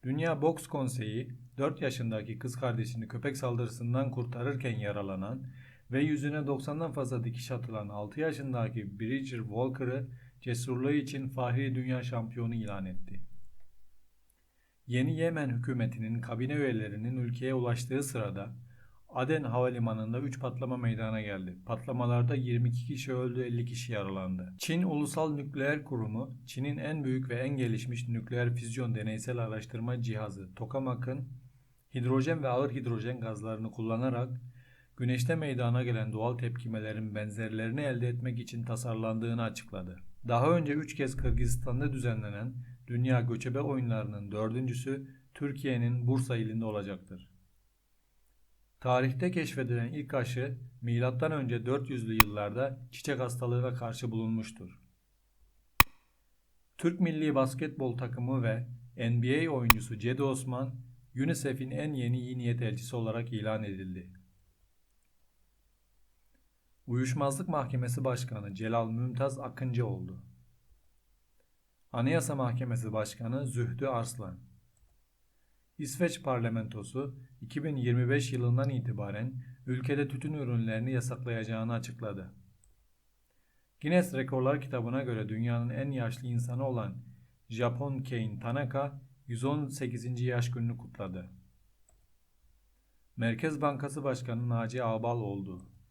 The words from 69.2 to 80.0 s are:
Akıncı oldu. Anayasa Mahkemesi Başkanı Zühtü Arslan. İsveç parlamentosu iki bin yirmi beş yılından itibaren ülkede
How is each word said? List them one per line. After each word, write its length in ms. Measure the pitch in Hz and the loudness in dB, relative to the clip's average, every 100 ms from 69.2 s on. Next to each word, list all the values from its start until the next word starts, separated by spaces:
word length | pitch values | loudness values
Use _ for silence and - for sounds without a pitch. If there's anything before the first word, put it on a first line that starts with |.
| 139 135 | 0 0
Akıncı 480 | 131 - 131 120 117 | -8 -4 -2 2 2
oldu. 380 | 95 90 92 - - - _ _ - _ _ _ _ _ _ _ _ _ _ _ | 0 -6 -10 -16 -20 -20 _ _ -20 _ _ _ _ _ _ _ _ _ _ _
Anayasa 420 | 123 123 165 120 | 2 4 4 2
Mahkemesi 580 | 143 123 120 127 117 113 | 0 2 2 0 0 0
Başkanı 540 | 110 107 - 117 127 135 | 0 -2 -2 -2 -2 -2
Zühtü 400 | 120 117 120 135 | 0 -2 0 0
Arslan. 520 | 120 110 - 98 92 - - _ _ _ _ _ _ _ _ _ _ _ _ | 0 -2 -6 -8 -10 -16 -20 _ _ _ _ _ _ _ _ _ _ _ _
İsveç 440 | 143 127 175 170 | -8 2 2 2
parlamentosu 960 | - 127 117 113 110 110 98 127 139 - - - | 0 2 2 0 -2 -6 -6 -4 -4 -6 -16 -14
iki 240 | 113 147 | -6 -4
bin 120 | 147 143 | -2 0
yirmi 320 | 123 123 123 | 4 6 6
beş 240 | 139 123 | 4 2
yılından 380 | 127 120 120 135 | 0 4 4 4
itibaren 720 | 127 120 104 101 101 120 131 - - - | 0 -2 -2 -2 -2 -4 -4 -10 -14 -4
ülkede 420 | 127 123 143 | -2 0 0